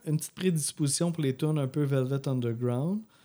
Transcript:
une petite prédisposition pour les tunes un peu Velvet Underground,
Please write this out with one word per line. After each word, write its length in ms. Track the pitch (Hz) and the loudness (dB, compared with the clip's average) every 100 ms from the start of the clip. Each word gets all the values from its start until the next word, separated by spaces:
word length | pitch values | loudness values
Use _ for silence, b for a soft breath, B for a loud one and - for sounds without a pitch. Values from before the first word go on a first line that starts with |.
| - | -2
une 120 | 156 | -2
petite 160 | - | -2
prédisposition 760 | - 185 165 143 - 147 - 175 | -2 0 2 -2 -2 0 2 0
pour 120 | 165 | 0
les 120 | 139 131 | 0 0
tunes 200 | 156 156 | 0 0
un 100 | 135 | 0
peu 160 | 151 | 0
Velvet 440 | 147 139 127 139 139 | 2 2 2 0 0
Underground, 720 | 131 120 117 123 120 156 208 220 b | 0 0 0 0 0 0 -2 -6 b